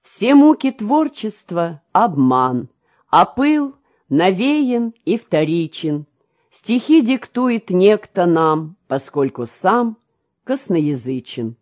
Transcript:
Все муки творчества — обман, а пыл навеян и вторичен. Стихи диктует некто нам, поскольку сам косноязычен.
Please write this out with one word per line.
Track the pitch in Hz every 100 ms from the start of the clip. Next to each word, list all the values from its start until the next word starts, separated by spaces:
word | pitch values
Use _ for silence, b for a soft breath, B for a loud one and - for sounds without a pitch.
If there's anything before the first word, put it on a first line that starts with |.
Все | - - 226
муки | 285 294 302 269
творчества — | - 208 294 311 - 214 208 - 170 170 160 _
обман, | - 139 143 131 127 127 123 120 _ _ _ _
а | 156 190
пыл | - 277 302 285 - _ _ _
навеян | 139 175 190 254 302 269 240 233 226
и | - 214
вторичен. | _ 160 156 170 160 - 160 147 147 _ _ _ _
Стихи | - - 240 - 320
диктует | 233 262 - - 254 233 -
некто | 180 190 208 - -
нам, | 175 165 160 156 156 180 _
поскольку | 135 - 147 139 -
сам | 120 - 185 226 233 220 _ _ _ _
косноязычен. | - 262 - 170 151 139 117 131 117 - 113 113